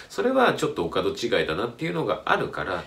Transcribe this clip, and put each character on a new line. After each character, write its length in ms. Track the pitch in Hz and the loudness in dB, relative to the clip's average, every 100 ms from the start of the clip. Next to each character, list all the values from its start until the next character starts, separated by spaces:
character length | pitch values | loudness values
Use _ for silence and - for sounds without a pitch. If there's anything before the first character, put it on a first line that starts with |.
| - | -8
そ 140 | - | 0
れ 80 | 233 | 2
は 220 | 262 226 | 4 4
ち 120 | 135 151 | 4 0
ょ 20 | |
っ 20 | |
と 100 | - | 0
お 60 | 85 | 0
門 240 | - 98 | 0 0
違 300 | - 117 92 | -2 0 2
い 40 | 78 | 2
だ 80 | 78 | -2
な 100 | 120 | -4
っ 40 | |
て 120 | 120 165 | -4 -4
い 40 | |
う 40 | |
の 120 | 170 120 | -2 -2
が 180 | - - | -2 0
あ 100 | 202 | 0
る 140 | - | 0
か 140 | - | -4
ら、 200 | 73 87 | -4 -6